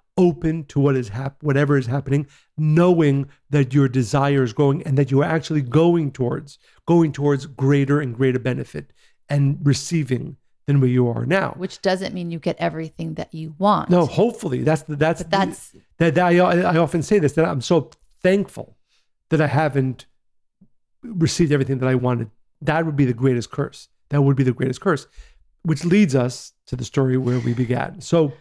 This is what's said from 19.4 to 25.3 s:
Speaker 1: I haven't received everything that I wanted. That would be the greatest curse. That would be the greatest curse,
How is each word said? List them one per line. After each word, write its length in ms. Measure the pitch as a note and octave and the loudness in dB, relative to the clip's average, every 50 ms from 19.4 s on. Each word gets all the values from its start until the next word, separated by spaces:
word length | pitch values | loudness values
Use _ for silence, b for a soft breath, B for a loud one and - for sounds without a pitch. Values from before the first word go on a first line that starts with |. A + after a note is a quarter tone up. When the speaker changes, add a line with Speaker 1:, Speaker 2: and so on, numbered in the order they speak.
Speaker 1:
I 40 | D#3 C3+ | 2 2
haven't 580 | B2 C#3+ D#3+ D3 B2+ C#3 C3 C3 A#2+ - - _ _ _ _ _ _ _ _ _ _ _ - _ _ _ _ _ _ _ | 2 0 0 0 0 0 -2 -2 -4 -8 -16 _ _ _ _ _ _ _ _ _ _ _ -20 _ _ _ _ _ _ _
received 500 | - A#3+ A3 F3 E3 - - - E3+ C#3+ | -18 -10 -2 -2 -2 0 2 0 2 2
everything 260 | D3 C#3 C3+ C3 C3+ B2+ | 2 0 0 -2 -2 -2
that 80 | C3 C3 | 0 0
I 80 | B2+ | 0
wanted. 340 | B2+ B2 B2+ B2 A#2+ A#2 G#2+ _ _ _ _ _ _ | 0 0 0 -2 -2 -4 -8 _ _ _ _ _ _
That 240 | D3 C#3+ D3+ E3 E3 | -4 -2 -2 0 -2
would 100 | D#3+ D3 | -2 0
be 80 | C#3 C#3 | 0 0
the 80 | B2 | 0
greatest 380 | A#2 A2 B2+ C3+ B2+ A#2+ A2 - | 0 0 0 0 0 0 -4 -6
curse. 380 | - - C#3 - - - - _ _ _ _ _ | -8 -8 -8 -8 -8 -16 -20 _ _ _ _ _
That 120 | C#3+ D3 | 0 2
would 140 | C#3 C#3 C#3 | 2 2 2
be 60 | B2 C3 | 2 2
the 100 | B2+ A#2+ | 0 0
greatest 260 | - C3+ B2+ C3 - | 0 -4 -4 -4 -4
curse, 260 | - G3 D#3+ C3+ - b b b b b | -2 -2 -2 -2 -4 b b b b b